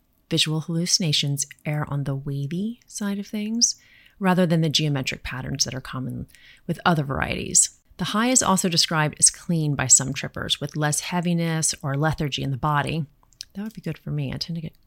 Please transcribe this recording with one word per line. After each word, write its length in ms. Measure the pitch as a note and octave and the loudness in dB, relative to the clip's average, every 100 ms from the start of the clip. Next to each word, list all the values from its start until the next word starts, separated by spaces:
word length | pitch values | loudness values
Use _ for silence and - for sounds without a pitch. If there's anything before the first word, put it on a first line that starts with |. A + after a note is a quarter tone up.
| _ _ - | _ _ -2
Visual 320 | E3 D3+ D#3 | 0 2 0
hallucinations 840 | D#3+ E3 F3 - D#3+ D3 C#3+ C#3 - - D#3 | -2 -2 0 0 2 2 0 -2 -4 -6 -4
err 200 | D3 D3+ | -4 -2
on 140 | C#3+ | -4
the 120 | C#3 C3+ | -4 -4
wavy 640 | C#3+ C#3 C#3 E3+ A3 A#3+ _ | -4 -6 -4 -4 -4 -8 _
side 320 | - G3+ G3+ | -8 -4 -4
of 80 | G3 | -6
things, 480 | G#3+ G#3+ A3+ A#3+ - _ - - - | -6 -4 0 0 -2 _ -20 -20 0
rather 280 | F#3+ F3+ F3 | 4 6 6
than 140 | E3 | 4
the 80 | D#3+ | 4
geometric 520 | C3 D3+ C3+ C3+ - | 2 2 2 0 -6
patterns 420 | - B2+ C3 C#3 | -10 -8 -6 -2
that 120 | - B2+ | -2 -4
are 60 | |
common 460 | - C3 B2+ B2 - - - - - | -8 -8 -6 -8 -10 -16 -20 -14 -6
with 140 | D#3+ F3+ | 0 2
other 180 | D#3 | 2
varieties. 720 | C#3 - - - - - - - _ - | 0 -2 -2 -2 0 2 2 -2 _ -6
The 80 | F3+ | -2
high 240 | G#3 B3 | 0 4
is 120 | B3+ | 4
also 280 | - F#3+ F#3+ | 4 4 4
described 480 | E3 - D#3+ D3+ - | 2 2 2 0 2
as 100 | - | 0
clean 460 | - - E3 D3+ C3+ | 0 -2 0 2 0
by 120 | B2+ | 4
some 260 | - C3+ | 4 2
trippers, 460 | - C#3+ - - - | -4 -6 -8 -4 -4
with 160 | C#3+ D3+ | -4 -2
less 260 | D3+ D3+ | 0 0
heaviness 760 | - F3+ E3+ E3+ E3 D#3+ - - | -2 -2 0 2 2 0 0 -2
or 120 | C#3+ C#3 | -2 2
lethargy 460 | D#3 - D3 C3+ | 2 2 -2 -2
in 80 | C#3 | -4
the 80 | B2+ | 0
body. 480 | D#3 D3 C3+ D#3 C#3+ _ _ - - | 2 2 2 -2 -4 _ _ -20 -14
That 100 | G3 | -10
would 100 | G#3+ | -10
be 80 | - | -8
good 180 | E3 D3+ | -8 -8
for 100 | D3 | -6
me. 240 | D3 C3 | -4 -4
I 40 | C#3+ | -6
tend 180 | - E3 | -6 -8
to 60 | |
get 120 | D#3 _ | -10 _